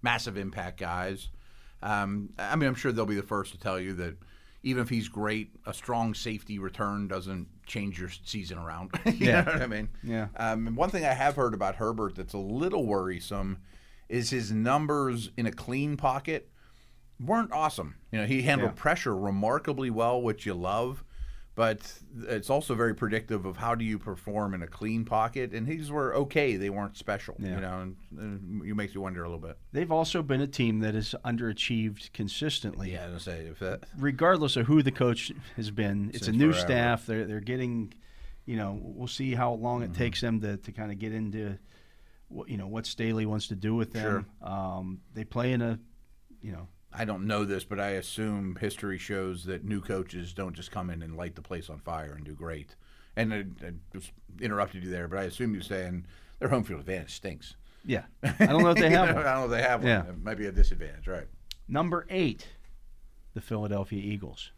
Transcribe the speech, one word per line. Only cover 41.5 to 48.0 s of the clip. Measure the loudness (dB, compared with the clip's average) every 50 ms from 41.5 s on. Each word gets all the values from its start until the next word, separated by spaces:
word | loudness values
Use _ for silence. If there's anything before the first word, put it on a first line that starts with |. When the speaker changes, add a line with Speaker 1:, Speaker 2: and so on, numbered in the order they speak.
| -6 -8 -10 -18 -20 -20 -20 -20 -20 -20 -20 -20 -20 -20 -20 -14
Speaker 2:
what, | -12 -12 -8 -6
you | -6 -6
know, | -6 -4
what | -6 -6 -6
Staley | -6 -4 -2 0 2 2 2 2
wants | 0 0 -2 -2 -4
to | -6
do | -2 0 0 2
with | 2 0 0 -2
them. | -2 0 2 0 0 -2 -6 -14 -12
Speaker 1:
Sure. | -8 -6
Speaker 2:
Um, | -4 -4 -4 -4 -4 -6 -6 -6 -8 -10 -12 -12 -10
they | -10 -10
play | -4 -2 0 2 2 2
in | 2 2
a, | 2 0 -2 -6 -16 -20 -20 -20 -20 -20 -20 -20 -20 -20 -14
you | -10 -10
know, | -10 -10 -12 -16 -18 -20 -20 _
Speaker 1:
I | -8 -6 -4
don't | -2 -2 -2 0 0
know | 2 2 2
this, | 2 0 -2 -2
but | -4 -4 -2
I | -2 0
assume | 0 -2